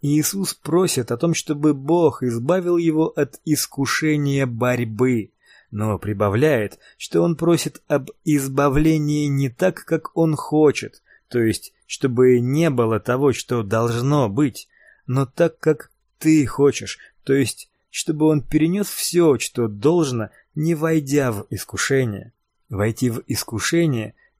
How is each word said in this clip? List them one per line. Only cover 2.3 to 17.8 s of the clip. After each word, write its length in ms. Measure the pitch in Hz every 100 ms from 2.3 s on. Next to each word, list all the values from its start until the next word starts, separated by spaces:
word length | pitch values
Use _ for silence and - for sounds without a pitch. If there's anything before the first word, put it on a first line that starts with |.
| 117 127 185 175 175
его 300 | 170 156 160
от 340 | - 143 -
искушения 1000 | - 147 - - 135 - 156 151 143 139 135
борьбы, 840 | 117 123 123 120 107 127 120 98 _ _ - _
но 260 | 104 107 98
прибавляет, 800 | 101 101 104 104 151 131 104 - _ _
что 260 | - 165
он 140 | 170 160
просит 460 | 165 165 151 - _
об 220 | 143 131 -
избавлении 1000 | - 147 135 135 143 135 156 160 147 147 147
не 240 | 139 139
так, 340 | - 185 -
как 320 | - 165 - -
он 200 | 165 151
хочет, 640 | - 151 151 - - _ _ _ _
то 120 | 120
есть, 320 | 113 107 - _ _
чтобы 520 | - 139 120 127 123
не 320 | 123 143 165
было 300 | 127 113 110
того, 320 | - 127 143
что 320 | 120 - 123
должно 640 | 104 113 117 117 131 147 113
быть, 400 | 101 147 - - _ _ _ -
но 200 | 127 135
так, 320 | - 170 _
как 320 | - 151 - _ _ _
ты 280 | 156 156 123
хочешь, 520 | - 143 - 104 - - _
то 80 | -
есть, 360 | 139 123 - - _